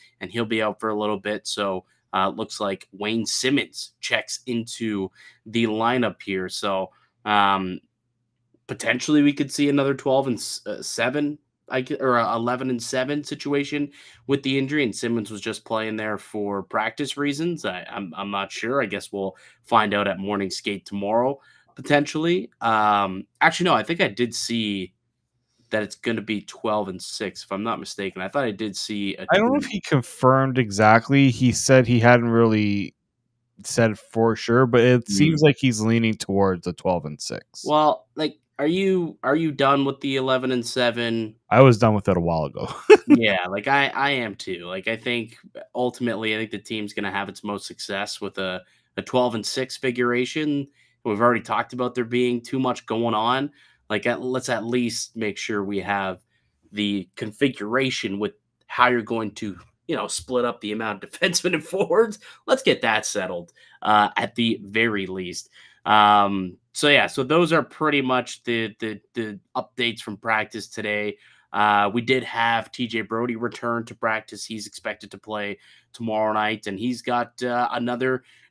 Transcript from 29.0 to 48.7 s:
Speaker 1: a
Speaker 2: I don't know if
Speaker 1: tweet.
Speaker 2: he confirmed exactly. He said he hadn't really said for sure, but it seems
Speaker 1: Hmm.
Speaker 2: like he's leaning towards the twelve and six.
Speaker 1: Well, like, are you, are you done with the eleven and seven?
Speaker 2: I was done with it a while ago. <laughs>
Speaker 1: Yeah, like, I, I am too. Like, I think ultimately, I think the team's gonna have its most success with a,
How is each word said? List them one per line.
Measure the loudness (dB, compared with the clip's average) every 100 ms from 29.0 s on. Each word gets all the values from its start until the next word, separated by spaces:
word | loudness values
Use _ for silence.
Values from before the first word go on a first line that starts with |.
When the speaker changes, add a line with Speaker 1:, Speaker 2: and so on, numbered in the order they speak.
| -6
Speaker 1:
a | -6 0
Speaker 2:
I | 2
don't | 2
know | 0
if |
Speaker 1:
tweet. | -2
Speaker 2:
he | -6
confirmed | 0 0 0 4 6 6 4 0
exactly. | 0 4 8 8 6 6 6
He | 6 2
said | 2 6 6 6
he | 6
hadn't | 6 6 6
really | 4 4 4 2 0 -4 -10 _ _ _ _ _ _
said | -6 2 2 2
for | -6 2 2
sure, | 2 2 4 6
but | 6
it | 8 6 4
seems | 4 4 6
Speaker 1:
Hmm. | 6
Speaker 2:
like | 6
he's | 2 2
leaning | 2 2 2
towards | -2 -2 2 2 0
the | -4
twelve | -4 -2 -2
and | -4 -10
six. | -10 -10 -14 -10
Speaker 1:
Well, | 0 4 4 2 _
like, | -6 -6 -6 _ -4
are | 0
you, | 2 2 2 0 -4
are | 0 2
you | 0
done | 2 4 4
with | 2 -2
the | -2 -2
eleven | 0 0 0
and | -2
seven? | -2 0 0 0 -2 -2 -4 -8 0
Speaker 2:
I | 6
was | 8 8
done | 4
with | 2 2
it | 0
a |
while | 0 -2
ago. | -4 -6 -10 -2 6
<laughs> | 6 8
Speaker 1:
Yeah, | 4 4 0 -2
like, | -4 0
I, | 2 2
I | 0 -2
am | -2 -4
too. | -8 -10 -10 -8
Like, | -8 -6
I | -6
think | -4 -4 -6 -12 -20 -20 -12
ultimately, | -4 -4 -2 -4 -2 -2
I | -2
think | -4
the | -8
team's | -8 -8 -8
gonna | -6 -4
have | -4 -6
its | -8
most | -8 -8 -8
success | -12 -8 -6 -6 -8
with | -10 -6
a, | -6 -6 -12